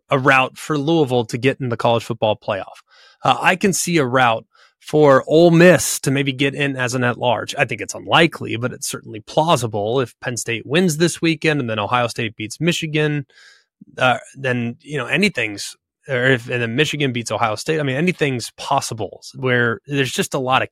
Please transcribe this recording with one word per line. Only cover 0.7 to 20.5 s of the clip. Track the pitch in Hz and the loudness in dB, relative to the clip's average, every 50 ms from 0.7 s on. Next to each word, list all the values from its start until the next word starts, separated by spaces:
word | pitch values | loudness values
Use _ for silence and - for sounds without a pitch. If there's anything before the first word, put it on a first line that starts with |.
| 156 147 | -4 -2
Louisville | 139 151 170 165 147 123 127 123 117 | 0 2 2 2 2 2 2 0 0
to | - - 123 | -2 -4 -2
get | 113 131 131 - | 0 0 0 0
in | 139 123 | -2 -4
the | 117 | -2
college | - - 120 117 113 - | 0 2 2 2 2 0
football | - 120 - 113 107 104 - | -4 -4 -2 0 0 0 -2
playoff. | - - 107 95 - - - - - _ _ _ - _ _ _ - | -4 -6 -6 -6 -6 -10 -16 -20 -20 _ _ _ -20 _ _ _ 0
Uh, | 135 123 117 | 0 2 2
I | 117 165 190 180 | 2 0 2 2
can | - 202 175 | 2 0 0
see | - - 175 175 160 | 0 -2 0 0 2
a | 135 | 2
route | 120 120 131 131 120 113 113 - _ _ _ _ _ _ _ | 2 2 4 4 4 2 0 -4 _ _ _ _ _ _ _
for | _ - - 151 151 143 135 131 - - | _ -2 2 4 6 6 6 4 2 2
Ole | 147 156 170 175 | 4 6 6 6
Miss | 165 165 170 180 170 123 - - - - | 8 8 8 8 8 6 4 -2 -6 -4
to | - 143 | -2 -2
maybe | 131 139 139 139 | -2 0 -2 -2
get | 131 127 139 139 135 | -2 -2 -2 -2 0
in | 143 143 139 135 127 | -2 -2 -2 -2 -2
as | 127 123 120 | -2 -2 -2
an | 131 123 | 0 0
at-large. | 123 117 - 120 123 113 104 101 - - | 0 -2 0 0 0 0 0 -2 -4 -4
I | - 143 | -2 -2
think | 120 123 101 | -2 -4 -6
it's | 101 - - | -8 -10 -10
unlikely, | 104 - 92 113 151 170 156 - - 117 - 110 | -10 -2 2 4 4 4 4 2 -4 -8 -6 -6
but | 113 120 123 | -4 -4 -6
it's | - 123 - - | -6 -8 -8 -8
certainly | - - - 120 113 110 | -8 -10 -12 -14 -16 -16
plausible. | - - - 160 156 165 170 131 123 110 107 104 101 107 120 139 | -16 -4 -2 0 2 2 2 2 0 -2 -4 -4 -4 -2 -2 -2
If | 127 - - _ | -2 -4 -6 _
Penn | - 131 123 113 | -10 -8 -8 -6
State | - - 117 110 - | -6 -6 -6 -6 -4
wins | 110 135 170 190 180 147 | -2 0 2 2 2 2
this | 151 175 165 - - | 2 0 0 0 0
weekend | - 165 160 151 - 160 151 143 | -2 -2 0 0 0 -2 0 0
and | 127 113 | -2 -2
then | 110 107 | -2 -4
Ohio | 104 98 123 123 120 113 | -2 0 0 0 0 -2
State | - - 120 110 110 | -2 -4 -6 -6 -6
beats | - 107 107 - - | -8 -10 -10 -8 -4
Michigan, | 151 170 165 - 170 156 147 151 151 151 147 147 135 - _ _ - - _ _ _ _ _ _ - - _ - | -2 -2 -2 -2 -4 -4 -2 -2 0 0 -2 -4 -6 -8 _ _ -20 -20 _ _ _ _ _ _ -20 -16 _ 0
uh, | 127 127 120 113 - - - | 2 2 2 0 -4 -10 -12
then, | 135 135 131 123 123 117 117 120 - | -6 -4 -4 -2 -2 -4 -6 -8 -10
you | - 143 151 143 | -12 -10 -8 -6
know, | 120 | -4
anything's, | 120 131 160 202 208 - 127 117 107 101 101 - - - _ _ _ _ _ _ - | -2 0 0 2 0 0 -2 -4 -4 -6 -8 -12 -12 -14 _ _ _ _ _ _ -6
or | 139 123 127 | -2 0 2
if, | 131 131 120 117 127 | 2 2 2 0 -4
and | 127 123 | -4 -4
then | 120 113 113 | -4 -2 0
Michigan | 131 156 143 - 147 147 135 117 | 0 0 0 -2 -2 -2 -2 -2
beats | 120 113 - | -4 -4 -4
Ohio | 110 101 117 110 107 | -2 -2 0 -2 -2
State, | - - - 156 156 | -2 -4 -4 -2 -2
I | 151 | -2
mean, | 135 127 | -2 -2
anything's | 139 165 185 170 - 160 143 131 120 - - - - | 0 0 -2 0 0 -2 -2 -2 -4 -6 -10 -12 -10
possible, | - - 139 135 - - 123 113 107 90 - - - - - | -4 -2 0 0 0 -2 -6 -8 -8 -8 -10 -14 -20 -20 -10
where | 135 131 127 123 123 120 117 113 - - | -6 -2 0 2 2 2 0 -2 -4 -6
there's | - 143 139 135 123 | -4 -2 -2 -2 0
just | - - 190 - - | -2 -4 -4 -2 -4
a | 147 | -4
lot | 131 127 | -2 0